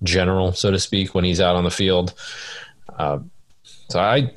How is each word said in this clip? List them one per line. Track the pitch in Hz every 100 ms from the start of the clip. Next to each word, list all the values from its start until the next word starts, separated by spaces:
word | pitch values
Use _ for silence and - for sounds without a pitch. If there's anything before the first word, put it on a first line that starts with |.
general, | 87 92 90 95 92
so | 90 104
to | 95
speak, | - 101 98
when | 95
he's | 90 87
out | 90 90
on |
the | 87
field. | - 98 90 87 - - - - - - - - -
Uh, | 76 73 165 - - - - - -
so | 87
I, | 101 131 127